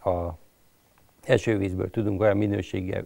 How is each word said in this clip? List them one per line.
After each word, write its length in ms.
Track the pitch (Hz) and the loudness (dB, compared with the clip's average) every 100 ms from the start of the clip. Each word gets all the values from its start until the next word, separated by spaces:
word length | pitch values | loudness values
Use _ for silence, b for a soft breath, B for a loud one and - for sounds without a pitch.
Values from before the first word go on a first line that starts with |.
| 95 | -2
a 300 | 90 85 85 - _ - _ _ _ - _ - | -2 -4 -10 -18 _ -20 _ _ _ -20 _ 2
esővízből 640 | 123 - 104 98 92 95 | 2 4 0 0 -2 -2
tudunk 320 | - 104 95 | -2 -2 2
olyan 160 | 107 101 | 4 4
minőségű 560 | 104 101 95 95 92 - | 2 -2 -2 -6 -4 -6